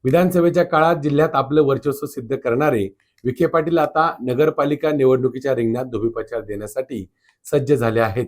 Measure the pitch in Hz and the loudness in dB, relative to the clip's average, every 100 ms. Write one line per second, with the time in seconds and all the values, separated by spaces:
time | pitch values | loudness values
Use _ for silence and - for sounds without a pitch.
0 | 127 160 185 180 170 175 175 160 160 170 | 2 2 2 2 2 2 0 2 2 2
1 | 147 143 160 139 127 151 139 135 147 135 | 0 2 2 0 0 2 2 2 -2 -4
2 | 143 - 113 135 127 120 151 120 98 _ | -8 -10 -8 -4 -2 0 2 0 -2 _
3 | _ _ 123 127 165 165 160 165 151 160 | _ _ -6 0 0 0 0 0 2 2
4 | 160 - 123 123 156 151 143 147 156 147 | 0 -2 -4 0 0 2 -2 0 -2 2
5 | 131 131 131 131 135 127 117 113 131 110 | 2 4 0 -2 -4 0 0 -2 -6 -4
6 | 113 113 107 117 104 101 104 - 131 120 | -4 -4 -8 -10 -8 -10 -8 -8 -8 -10
7 | 92 _ _ _ - 147 127 139 117 113 | -12 _ _ _ -4 -2 2 2 2 0
8 | 110 104 | 0 -2